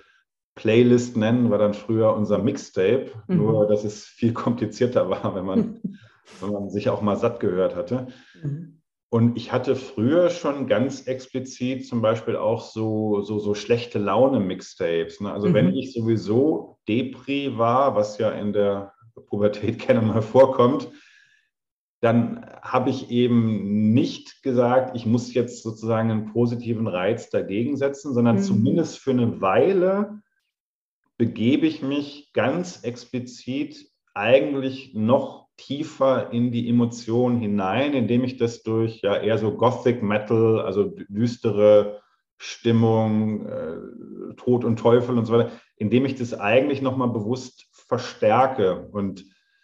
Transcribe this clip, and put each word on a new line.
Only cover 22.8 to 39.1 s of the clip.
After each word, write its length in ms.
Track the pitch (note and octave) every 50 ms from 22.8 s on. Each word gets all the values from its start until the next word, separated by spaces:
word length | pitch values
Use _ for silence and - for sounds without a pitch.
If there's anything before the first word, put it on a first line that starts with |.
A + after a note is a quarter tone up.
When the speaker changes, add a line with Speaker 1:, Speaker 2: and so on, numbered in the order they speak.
| A#2 C3+
Speaker 1:
ich 200 | - - - -
eben 840 | A#2+ A#2+ B2 A#2+ A#2+ A#2 A2+ A2 A2 G2+ F#2+ G2+ G#2 G#2+ G#2+ G#2+ A2
nicht 500 | C#3 E3+ - - - - - - _ -
gesagt, 520 | C3+ A#2+ B2+ A#2+ A#2+ B2+ C3 B2+ - -
ich 100 | A#2 -
muss 280 | A2 A#2+ A#2 A2+ - -
jetzt 300 | B2+ A#2 - - - -
sozusagen 480 | A2+ A2 - A2+ A2+ A2+ A2 A2+ A2+
einen 220 | A2 G#2+ G#2+ - -
positiven 540 | A#2 A#2+ A#2 A#2+ A2+ - A2+ A2+ G#2+ A2+
Reiz 420 | G#2 F2 F2+ F#2 G#2 A#2 A#2 - -
dagegen 480 | - G2+ E2+ F2 F#2+ G#2+ A#2+ D3 C#3+
setzen, 360 | - C#3 C#3 C#3 - - D3 B2
sondern 220 | A#2+ A#2+ A#2+ A2
Speaker 2:
Mhm. 60 | G2
Speaker 1:
zumindest 580 | G2 G2 - A2 A2+ C#3 - F3 D3+ - - -
für 120 | - C3+
eine 280 | B2 B2 A#2 G#2 - A2
Weile 840 | G2 F#2+ F#2+ A2+ C#3 F#3 G3 F3+ F3 F#3 G3 G3+ G#3 G#3 - - - _ _ _ _ _ _ _ _ _ _ _ _ _ _ _ _ _ _ -
begebe 480 | A#2+ A#2 - - A2 B2 D3 D3 E3
ich 160 | D#3 D3+ - C3
mich 480 | C3+ C#3+ D3 C#3+ - - - - _ -
ganz 500 | A#2 G#2+ B2+ D3+ F3 F3+ - - - -
explizit 1080 | B2 A#2 - - - - B2 A#2 - - - - B2 C3 C#3+ - - - - - _ _ _ _ _ -
eigentlich 800 | G2 G#2 A2+ C3 D3 - - C#3 C#3 C3 C3 B2+ - - - -
noch 540 | A2 G#2+ A2+ B2+ - - - - - - _ _
tiefer 720 | - - - C3+ D3 D#3 - - - C3+ C3+ B2+ A2+ G2+ -
in 200 | A#2 A#2+ A#2+ B2
die 180 | A#2 A#2+ A#2 A#2+
Emotionen 680 | A#2+ A#2+ A#2 A#2 A#2 - - A2 A2+ B2 B2 B2 A#2+ A2
hinein, 520 | A2 G#2 G2+ G2+ F#2+ F#2 G2+ B2 C#3+ D3 C#3+
indem 300 | C3 A2 G2+ A#2+ B2 C3
ich 140 | B2 -
das 260 | - A#2 A#2 - - -
durch, 380 | A2 A2+ A2+ A2+ A2+ - -
ja, 160 | - G2+